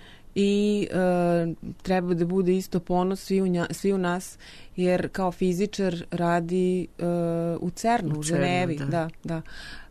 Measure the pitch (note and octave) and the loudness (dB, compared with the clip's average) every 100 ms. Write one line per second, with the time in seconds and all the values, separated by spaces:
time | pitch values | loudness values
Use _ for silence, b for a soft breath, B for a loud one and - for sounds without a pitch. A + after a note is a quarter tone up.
0 | B B B - G3+ G3+ G#3 G#3 - F3+ | B B B 0 4 4 4 2 0 2
1 | F#3 F3+ F3 E3+ E3 D#3+ - - - F#3 | 2 4 4 2 0 -4 -10 -8 0 0
2 | F3+ E3+ E3+ F#3+ F3+ F#3+ F#3 F#3 - F3+ | 2 0 2 2 2 2 0 -4 0 0
3 | F#3 F#3+ - F#3+ F#3+ F3 E3+ E3 G3 G3 | 0 -2 0 2 2 2 0 -2 0 2
4 | F3+ F3+ - - B B B - F3+ F3+ | 0 -2 -6 -16 B B B 0 2 2
5 | D#3 - F#3 E3+ F#3 F3 G#3 - F#3+ E3+ | 0 -2 -2 0 0 2 -2 0 -2 -2
6 | - F3 E3+ F3 E3 F#3 F#3 F3+ - - | -4 -2 2 2 2 0 2 0 -2 -4
7 | F3 F3 E3+ E3 E3+ E3+ F3+ - A3+ A#3 | -2 0 0 0 -2 -2 -4 -2 0 0
8 | E3 D3+ D3+ E3+ - F3+ F3+ D3 C#3 E3 | 0 -4 0 0 2 2 0 -2 -2 -2
9 | E3 - - D#3+ - B B B B | -2 -6 -8 -8 -8 B B B B